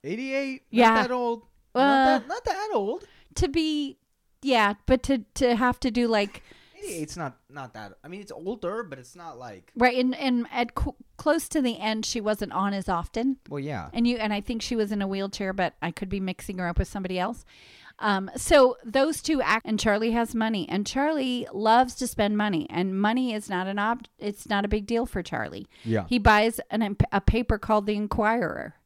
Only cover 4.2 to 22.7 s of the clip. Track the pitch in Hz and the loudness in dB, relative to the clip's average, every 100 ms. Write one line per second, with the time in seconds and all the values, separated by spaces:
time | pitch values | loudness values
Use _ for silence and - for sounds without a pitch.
4.2 | _ _ 269 247 202 208 - 262 - 269 | _ _ 0 4 4 2 2 2 2 -2
5.2 | - - 240 233 247 247 262 226 240 220 | -2 0 2 4 2 0 -2 0 2 2
6.2 | 202 - - - _ 359 403 170 151 - | 0 -6 -20 -20 _ -12 -8 -6 -6 -6
7.2 | 147 123 _ 143 127 107 104 - 147 185 | -8 -10 _ -16 -14 -14 -16 -16 -16 -14
8.2 | 196 - 175 233 175 220 202 139 120 180 | -14 -10 -8 -6 -6 -6 -8 -12 -16 -18
9.2 | 170 123 123 98 _ - 247 254 254 262 | -18 -14 -14 -16 _ 0 2 4 0 0
10.2 | 269 247 233 254 240 - - - - _ | 0 0 -2 -2 -2 -2 -4 -4 -20 _
11.2 | - 320 - 311 254 233 214 220 220 247 | 2 2 2 -2 0 -2 -4 -4 -4 -4
12.2 | 208 214 202 165 202 202 190 175 170 220 | -2 -2 -2 -2 -2 -2 -2 -2 -2 -2
13.2 | 254 262 - 147 139 127 73 240 233 240 | -2 -2 -6 -8 -6 -6 -6 0 2 2
14.2 | 214 208 202 226 - 233 214 214 196 196 | 0 -2 -4 -6 -4 -2 0 0 -2 -2
15.2 | 196 - 196 190 175 - 165 165 190 196 | -4 -4 -6 -2 -2 -2 -8 -6 -6 -4
16.2 | 190 180 - 185 175 175 190 202 185 185 | -4 -6 -10 -6 -4 -2 -2 -4 -4 -2
17.2 | 185 240 - - - - - - 214 196 | -2 -4 -14 -20 -20 -20 -20 -4 0 0
18.2 | 190 254 - 311 254 240 233 269 285 311 | -2 -8 4 8 8 4 -2 2 2 0
19.2 | - 311 - 220 220 214 220 202 226 226 | 0 0 2 0 0 0 2 2 2 2
20.2 | 226 226 220 220 - 190 202 262 285 311 | 0 0 0 0 -2 -2 -2 0 0 0
21.2 | 262 247 - 196 220 233 254 - 247 - | 0 -2 -6 -2 4 6 6 0 -6 0
22.2 | 208 208 208 170 - | 0 2 0 0 -2